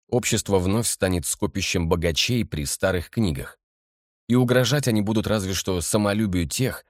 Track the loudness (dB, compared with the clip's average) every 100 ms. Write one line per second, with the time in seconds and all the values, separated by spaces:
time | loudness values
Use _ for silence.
0 | _ -2 0 -2 2 0 2 0 -2 0
1 | 0 0 -2 -4 -4 -2 -2 0 0 2
2 | 0 0 0 0 -2 -4 -6 -2 0 0
3 | -4 -2 0 -2 -8 -16 _ _ _ _
4 | _ _ 0 2 4 4 4 0 2 0
5 | 2 0 0 -2 -2 -4 -2 -2 0 0
6 | 2 0 0 0 -2 -2 -4 -4 -14